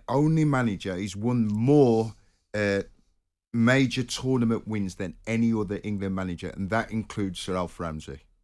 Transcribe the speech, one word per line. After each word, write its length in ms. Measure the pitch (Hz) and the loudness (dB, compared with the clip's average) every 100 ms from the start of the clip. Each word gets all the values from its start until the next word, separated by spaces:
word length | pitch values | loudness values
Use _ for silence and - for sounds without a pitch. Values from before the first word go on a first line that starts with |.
| - | -2
only 380 | 131 151 160 151 | 2 2 4 4
manager, 500 | 131 117 92 98 90 | 2 0 -2 -4 -4
he's 180 | 101 101 | -6 -4
won 300 | 117 123 107 | 0 2 2
more, 680 | 107 120 147 127 110 110 - _ _ _ | 2 6 6 6 4 0 -8 _ _ _
uh, 300 | 107 101 98 - - _ _ _ _ _ | -2 0 0 -2 -14 _ _ _ _ _
major 520 | 117 117 131 135 131 | 2 4 4 2 0
tournament 640 | 123 - 131 131 117 113 101 | -6 -4 -2 0 2 0 -2
wins 300 | 107 95 - | -6 -6 -6
than 200 | 92 - - | -8 -8 -4
any 240 | 113 117 | 0 2
other 300 | 113 98 101 | 2 -2 -4
England 320 | 107 101 98 95 | -6 -4 -4 -4
manager, 380 | 92 85 87 - | -4 -6 -8 -6
and 140 | 95 | -2
that 200 | 110 107 | -2 -2
includes 480 | 110 107 - 98 87 | -6 -6 -4 -4 -4
Sir 160 | - 92 | -4 -4
Alf 240 | 87 - | -4 -6
Ramsey. 400 | 82 78 73 69 - _ | -8 -8 -10 -14 -18 _